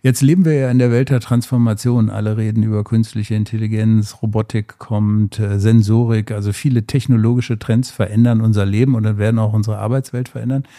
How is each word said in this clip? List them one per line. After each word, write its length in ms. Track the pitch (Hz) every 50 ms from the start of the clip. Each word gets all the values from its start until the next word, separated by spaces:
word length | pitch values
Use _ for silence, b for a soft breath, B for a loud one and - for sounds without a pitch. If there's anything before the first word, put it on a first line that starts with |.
Jetzt 200 | - 131 123 -
leben 240 | 139 135 160 185 185
wir 80 | 160 151
ja 180 | 139 131 127
in 80 | 123 127
der 120 | 127 120
Welt 180 | 117 120 135 -
der 100 | 135 123
Transformation. 880 | - - 123 120 117 - 131 120 117 113 110 101 - 123 120 120 107 107
Alle 280 | 104 104 107 107 107
reden 260 | 113 110 107 107 113 107
über 220 | 110 107 104 104
künstliche 500 | - 113 113 110 - - 104 104 - 110
Intelligenz, 880 | 107 104 - - 110 110 107 110 107 110 110 110 110 107 107 - -
Robotik 580 | - 110 104 110 107 - - 110 104 - - _
kommt, 600 | - - 117 104 107 104 104 107 107 101 - -
äh, 180 | 107 101 101 101
Sensorik. 720 | 101 113 113 113 104 101 110 117 120 113 113 110 107 -
Also 220 | 107 104 101 104 98
viele 340 | - - 143 123 117 107
technologische 720 | - - 139 - - 123 110 107 113 120 123 120 - 117 107
Trends 320 | - - 110 120 127 -
verändern 480 | - - 104 - 107 110 120 120 117 110
unser 260 | 113 110 107 104 98
Leben 300 | 98 98 107 127 135 131
und 80 | 110 107
dann 140 | 107 104
werden 220 | 104 104 110 117 113
auch 120 | 110 107
unsere 260 | 107 110 101 110 107
Arbeitswelt 520 | 104 104 110 127 135 131 - - 123 127 -
verändern. 340 | _ 120 113 123 131 135 135 B B